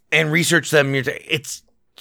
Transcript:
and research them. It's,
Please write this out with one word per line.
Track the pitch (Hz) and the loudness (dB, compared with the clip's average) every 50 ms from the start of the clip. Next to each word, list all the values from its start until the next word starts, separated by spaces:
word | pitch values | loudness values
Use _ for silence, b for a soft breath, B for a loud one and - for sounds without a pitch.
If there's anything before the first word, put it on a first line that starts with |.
| _ _ | _ _
and | 151 156 160 151 | 0 0 2 2
research | 151 170 156 - 170 165 127 - | 0 0 2 2 2 0 2 2
them. | 160 147 139 135 139 | 2 2 2 2 0
It's, | 135 123 135 - - - - - - - - - - - _ _ _ _ _ _ - | -2 -2 -4 -6 -8 -6 -6 -6 -6 -6 -8 -14 -14 -16 _ _ _ _ _ _ -20